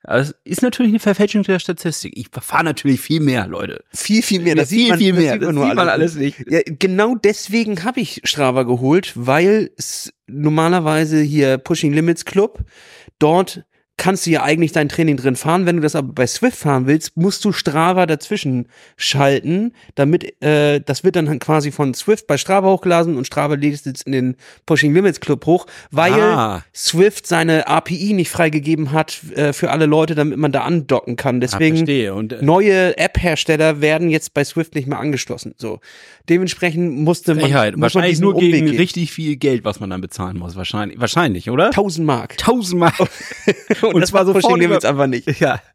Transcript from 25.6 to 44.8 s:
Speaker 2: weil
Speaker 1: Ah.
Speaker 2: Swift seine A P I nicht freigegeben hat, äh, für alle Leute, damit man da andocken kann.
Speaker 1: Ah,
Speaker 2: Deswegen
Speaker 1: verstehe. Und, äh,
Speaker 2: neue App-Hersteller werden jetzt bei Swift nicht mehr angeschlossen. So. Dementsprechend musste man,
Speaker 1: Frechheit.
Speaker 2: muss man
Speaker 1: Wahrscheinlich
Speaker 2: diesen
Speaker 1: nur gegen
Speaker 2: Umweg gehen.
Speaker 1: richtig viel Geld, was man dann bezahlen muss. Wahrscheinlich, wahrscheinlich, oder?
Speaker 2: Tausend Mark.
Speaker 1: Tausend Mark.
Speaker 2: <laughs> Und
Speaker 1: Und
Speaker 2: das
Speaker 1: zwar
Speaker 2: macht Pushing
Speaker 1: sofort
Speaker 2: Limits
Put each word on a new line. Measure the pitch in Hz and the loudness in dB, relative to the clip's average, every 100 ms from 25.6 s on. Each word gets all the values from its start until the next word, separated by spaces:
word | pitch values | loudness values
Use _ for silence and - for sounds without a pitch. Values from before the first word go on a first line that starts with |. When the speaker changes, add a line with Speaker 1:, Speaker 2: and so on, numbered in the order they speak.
| - - - | 0 -20 -4
Speaker 2:
weil | 139 170 | 0 4
Speaker 1:
Ah. | 214 214 156 110 92 - | 4 4 2 0 -4 -10
Speaker 2:
Swift | - - 160 202 - - | -6 -2 2 2 2 -4
seine | 165 165 160 - | 0 2 2 2
A | 156 | 0
P | - | 0
I | 170 202 | -4 0
nicht | 202 165 | 0 0
freigegeben | - 160 151 143 160 147 | 0 0 0 -2 -2 0
hat, | 160 156 - 156 98 | -2 -2 -8 -10 -2
äh, | 147 | -2
für | 135 165 | -2 -2
alle | 147 151 | 2 2
Leute, | 151 160 151 | 4 2 0
damit | 147 135 | -2 0
man | 151 | 0
da | 135 | 0
andocken | 135 170 135 131 - | 0 -2 0 -2 -2
kann. | 120 127 123 | -4 -2 -2
Speaker 1:
Ah, | |
Speaker 2:
Deswegen | 120 98 156 160 | -2 0 2 2
Speaker 1:
verstehe. | 156 139 104 | 0 0 -2
Und, | 98 110 | -4 -8
äh, | 120 | 0
Speaker 2:
neue | 143 175 208 190 180 - | 2 4 4 4 2 0
App-Hersteller | 175 - 175 156 - 156 160 147 | -2 0 -2 -2 0 2 2 2
werden | 151 156 170 | 0 2 2
jetzt | 156 - | 0 -2
bei | 147 | -4
Swift | 139 165 160 | -2 -4 -4
nicht | 151 135 | -6 -6
mehr | 143 | -4
angeschlossen. | 147 135 - 123 - - | -4 -4 -6 -10 -12 -12
So. | 113 - - - - - - | -12 -12 -16 -20 -20 -20 0
Dementsprechend | 175 185 - 180 160 175 135 | 2 2 -2 -4 -2 -2 0
musste | 151 170 - 156 | 0 0 0 0
man, | |
Speaker 1:
Frechheit. | 143 139 107 | 2 2 0
Speaker 2:
muss | 101 | 0
man | |
Speaker 1:
Wahrscheinlich | 117 190 175 | 0 2 2
Speaker 2:
diesen | 165 | 2
Speaker 1:
nur | 196 175 | 2 4
gegen | 175 | 4
Speaker 2:
Umweg | 160 156 | 4 2
gehen. | 120 | 2
Speaker 1:
richtig | 180 175 165 | 0 -2 -6
viel | - 156 139 | -4 -6 -2
Geld, | 143 127 | 0 0
was | 104 101 | -4 -6
man | 104 | -8
dann | 92 | -8
bezahlen | 90 - 92 90 | -10 -8 -8 -8
muss. | 87 92 | -10 -10
Wahrscheinlich, | 92 104 104 - | -6 -6 -6 -6
wahrscheinlich, | 120 - 165 90 120 | -2 0 0 -2 -4
oder? | 127 202 | 0 2
Speaker 2:
Tausend | - 202 160 156 | 2 -2 -2 -2
Mark. | 123 - - | -2 -4 -4
Speaker 1:
Tausend | - 247 185 180 | 0 0 0 2
Mark. | 170 - | 2 2
Speaker 2:
<laughs> | 185 - - - - - - - | -4 -4 -16 -4 -2 -2 -4 0
Und | 226 175 | 2 2
Speaker 1:
Und | |
Speaker 2:
das | 185 | 2
Speaker 1:
zwar | 196 | 2
Speaker 2:
macht | 185 | 4
Pushing | 190 | 4
Speaker 1:
sofort | 226 240 | 4 4
Speaker 2:
Limits | 175 180 | 4 2